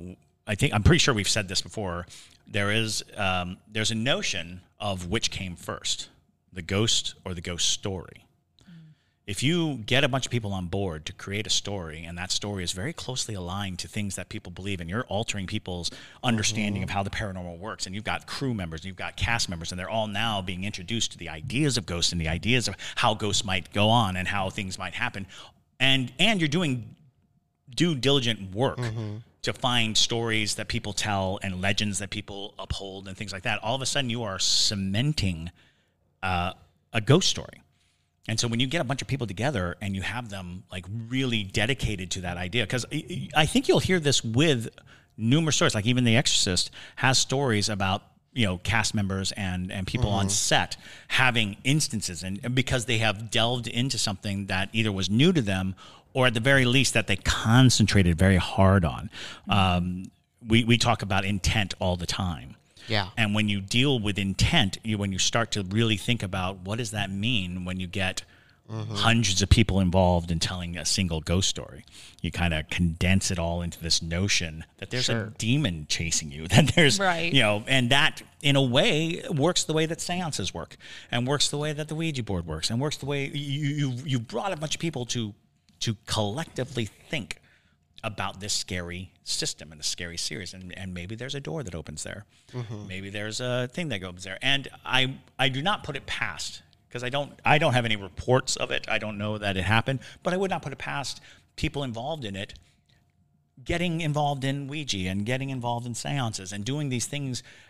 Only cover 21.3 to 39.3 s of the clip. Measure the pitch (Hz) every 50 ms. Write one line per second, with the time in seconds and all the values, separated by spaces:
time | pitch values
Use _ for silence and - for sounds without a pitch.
21.3 | 78 80 76 - - 131 156 143 120 120 87 - 87 85 80 - - 85 80 80
22.3 | 82 87 - 104 123 127 101 104 92 - - - - - - 120 113 104 110 104
23.3 | 101 - - 101 92 92 85 - - 101 104 107 113 123 113 95 90 90 90 95
24.3 | 98 101 95 95 - - 101 95 87 - 92 90 - - 120 123 - 101 98 -
25.3 | - - - - _ _ _ _ _ - 127 135 135 135 127 123 - - 170 220
26.3 | 226 190 165 147 131 175 185 147 127 120 107 - - - _ _ _ _ _ _
27.3 | _ _ _ _ _ _ _ - 123 - 156 175 160 127 113 135 143 143 120 120
28.3 | 113 101 98 95 92 104 131 127 - - 123 117 110 117 110 104 104 110 117 _
29.3 | _ _ - 127 110 - - 127 123 120 113 110 107 - - - 120 117 117 113
30.3 | 110 110 107 101 - - 104 - - 117 - 104 98 - - 107 104 98 95 92
31.3 | 95 101 - 98 92 90 92 98 104 - 107 104 98 90 101 95 - 104 101 -
32.3 | 104 98 98 107 - - 95 - - - 98 98 95 98 98 98 95 - 110 95
33.3 | 95 95 - 127 107 104 - 107 123 135 131 - - 143 135 120 113 123 117 104
34.3 | 95 92 - - - - - - 110 98 95 95 95 107 131 147 151 - - 95
35.3 | 90 80 82 85 - _ _ _ _ _ _ _ _ _ _ _ _ _ - 92
36.3 | 90 87 87 92 - - - _ _ _ _ _ - 123 104 - 135 185 - -
37.3 | - - - - - - - _ _ _ _ _ _ _ _ _ _ _ _ -
38.3 | 110 107 - 117 117 117 131 135 135 170 160 117 139 127 107 - 127 - 123 98